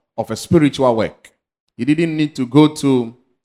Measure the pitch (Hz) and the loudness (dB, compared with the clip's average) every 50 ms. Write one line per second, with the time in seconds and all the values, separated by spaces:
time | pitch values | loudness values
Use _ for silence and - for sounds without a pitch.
0 | _ _ _ - 110 - 110 - - - 175 165 147 139 - 139 131 123 117 110 | _ _ _ -10 -8 -8 -8 -10 -2 0 2 2 2 2 0 0 0 0 0 0
1 | 98 76 - _ - _ _ _ _ _ _ _ _ _ _ - 120 139 151 160 | -2 -4 -6 _ -20 _ _ _ _ _ _ _ _ _ _ -6 -2 -2 0 0
2 | 170 165 156 156 151 147 - 135 127 120 120 147 151 147 151 - 139 139 131 123 | -2 -2 -2 -4 -4 -4 -4 -6 -6 2 4 4 4 4 2 -2 0 0 0 0
3 | 117 113 120 _ _ _ _ _ | -2 -4 -10 _ _ _ _ _